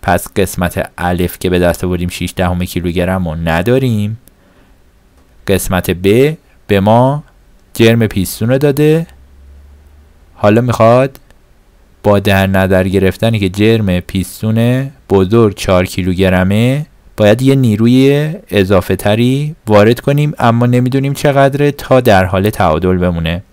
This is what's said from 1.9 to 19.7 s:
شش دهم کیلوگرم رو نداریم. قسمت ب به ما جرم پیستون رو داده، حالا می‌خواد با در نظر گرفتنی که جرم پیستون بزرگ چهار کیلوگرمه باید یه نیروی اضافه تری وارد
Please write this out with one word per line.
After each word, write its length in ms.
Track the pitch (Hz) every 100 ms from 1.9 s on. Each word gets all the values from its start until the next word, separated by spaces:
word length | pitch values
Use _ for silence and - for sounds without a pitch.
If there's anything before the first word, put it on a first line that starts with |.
| 90 90
شش 240 | - 90 -
دهم 300 | 90 90 90
کیلوگرم 640 | - 87 87 87 95 87
رو 80 | 80
نداریم. 840 | 82 82 98 127 131 110 104 113 _ _ _ _ _ _ _ _ _ _ _ _ -
قسمت 440 | 92 - 92 -
ب 460 | 87 95 110 143 160 _ _ _
به 120 | 101
ما 440 | 98 113 131 143 - _ _ _ _
جرم 340 | - 113 117 110
پیستون 420 | - 87 - 110
رو 80 | 131
داده، 500 | 147 139 151 156 165 - - - - - - - - - _ _ _ -
حالا 260 | 104 107
می‌خواد 580 | 123 113 113 123 135 - _ _ _ _ _ _ _ _
با 160 | 104 101
در 280 | 101 95 95
نظر 400 | 95 95 95 95
گرفتنی 520 | 95 95 92 113 113
که 100 | 98
جرم 500 | 95 107 113 104 90
پیستون 880 | 87 95 90 - 113 113 117 127 135 - _
بزرگ 460 | 98 92 117 110 92
چهار 300 | - 92 90
کیلوگرمه 1000 | - 90 87 95 92 92 104 117 135 156 _ _ -
باید 240 | 107 117
یه 140 | 131 135
نیروی 760 | 127 104 117 127 135 143 151 160 -
اضافه 460 | 98 95 98 90 -
تری 600 | 104 107 120 135 151 151
وارد 320 | -